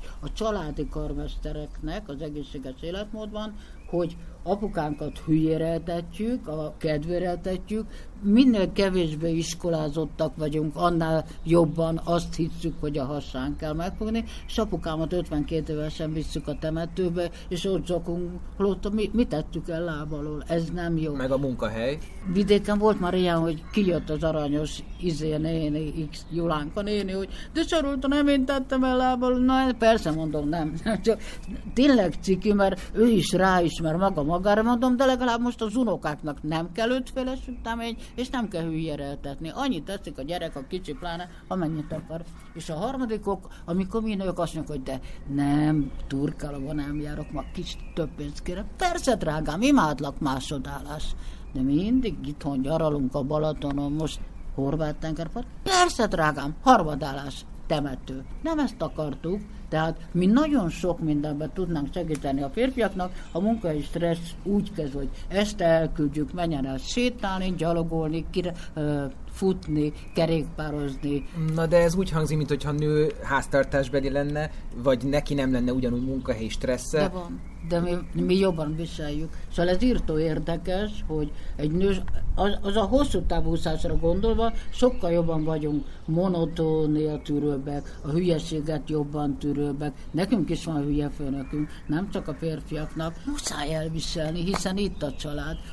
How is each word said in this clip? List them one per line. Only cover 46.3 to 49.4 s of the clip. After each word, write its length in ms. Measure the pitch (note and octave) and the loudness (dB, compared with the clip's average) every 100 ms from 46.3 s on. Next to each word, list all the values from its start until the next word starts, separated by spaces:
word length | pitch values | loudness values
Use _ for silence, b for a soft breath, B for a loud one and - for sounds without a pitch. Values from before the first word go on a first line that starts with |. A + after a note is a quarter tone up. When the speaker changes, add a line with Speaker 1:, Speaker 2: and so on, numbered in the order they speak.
| D3+ D3+ C#3+ C3+ | -2 -8 -6 -6
Speaker 1:
nem 280 | D3+ C#3+ D3 | -4 -4 -4
járok, 320 | D3 D3+ C#3+ | -4 -6 -6
ma 120 | C#3 C3 | -8 -6
kis 240 | - E3+ - - | -8 -6 -8 -8
több 160 | F#3+ D#3+ - | -4 -4 -4
pénzt 260 | D3 D3 | -8 -6
kérek." 220 | - F3+ G#3 - | -6 -6 -8 -2
Persze, 400 | F#4 E4+ C4+ A3 | 0 2 2 2
drágám, 460 | E3 D3+ | 2 0